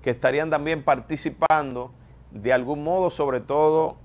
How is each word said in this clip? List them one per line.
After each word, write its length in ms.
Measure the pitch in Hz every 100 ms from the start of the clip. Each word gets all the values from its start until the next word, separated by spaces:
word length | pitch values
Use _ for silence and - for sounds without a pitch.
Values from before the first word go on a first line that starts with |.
que 80 | -
estarían 400 | 120 131 139 160
también 340 | 156 147 160
participando 1080 | 135 135 - 151 160 - 160 156 143 123 123 - - - -
de 240 | - 107
algún 280 | 127 123 143
modo, 280 | 151 180 180
sobre 300 | - 143 127
todo 580 | - 143 156 160 156 -